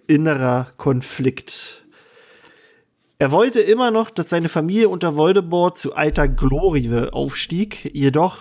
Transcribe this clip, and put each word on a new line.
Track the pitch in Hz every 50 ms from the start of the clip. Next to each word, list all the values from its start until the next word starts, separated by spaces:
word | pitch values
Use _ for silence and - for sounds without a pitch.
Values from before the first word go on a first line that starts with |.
| _
innerer | - 156 147 156 160 147 131 131 127 123 127 123 - -
Konflikt. | - - 143 131 127 131 - - - 131 131 - - - - - - - - - - _ _ _ _ _ _ _ _ _ _ _ _ _ - _ _ _ _ _ _ _ _ _ _ _ _ _ -
Er | 151 135
wollte | 143 180 226 262 233 233
immer | 180 175 220 240 254 240
noch, | 220 220 226 -
dass | - - - -
seine | - 170 165 170
Familie | - 165 151 170 190 220 226 202
unter | 185 170 175 165 147
Voldemort | 147 160 175 190 202 180 165 175 175 175 180 175
zu | - - 139 -
alter | - 151 156 147 156 147
Glorie | 135 131 - - 135 135 147 185 196 156 143 120 113 117 120 120 123
aufstieg, | - 135 139 139 - - - - 160 180 214 208 - - - 139 -
jedoch | 147 139 139 131 151 170 185 - -